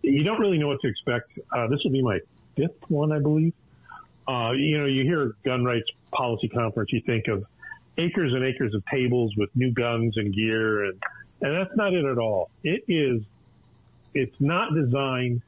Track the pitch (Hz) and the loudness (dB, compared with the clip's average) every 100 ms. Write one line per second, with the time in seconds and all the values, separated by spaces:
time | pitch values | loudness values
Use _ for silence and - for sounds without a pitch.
0 | - 139 156 214 202 170 147 139 135 104 | 2 2 2 2 2 2 2 0 -2 -4
1 | - 120 - - - 123 113 143 - 135 | -4 -4 -4 -16 -6 -4 0 0 0 0
2 | 123 95 - _ _ - 160 - - 147 | 2 0 -4 _ _ -4 -4 -4 -4 0
3 | 151 151 147 156 160 - _ - - - | 2 2 2 4 2 -2 _ -20 -20 -20
4 | - _ - 127 117 131 151 151 143 131 | -20 _ -6 -2 0 0 0 0 2 2
5 | 135 170 131 110 135 127 123 120 - - | 2 2 0 -2 -2 0 2 0 -2 -10
6 | _ - 123 110 107 120 113 113 104 113 | _ -2 -2 -2 -2 -2 -2 -2 -2 -2
7 | - 117 110 101 101 _ - - _ - | 0 -2 0 -4 -4 _ -20 -20 _ -4
8 | 170 190 156 127 131 127 123 101 - 139 | -2 0 0 0 0 0 -2 -2 -2 0
9 | 123 123 117 104 101 123 127 117 120 117 | 2 2 2 0 0 0 0 0 0 0
10 | 113 107 104 98 110 110 110 104 101 95 | 0 0 -2 0 0 2 2 0 -2 -4
11 | - - - _ 143 160 190 - 202 180 | -12 -12 -20 _ -2 -2 -2 0 2 2
12 | 139 123 113 101 87 _ - 196 - 165 | 2 0 0 0 -2 _ -2 -2 0 0
13 | 139 120 107 _ _ _ - - _ _ | 2 0 -4 _ _ _ -20 -20 _ _
14 | _ 143 120 - 139 175 226 156 131 131 | _ -4 -4 0 0 2 0 0 2 0
15 | 139 127 123 120 | 0 -2 -2 -2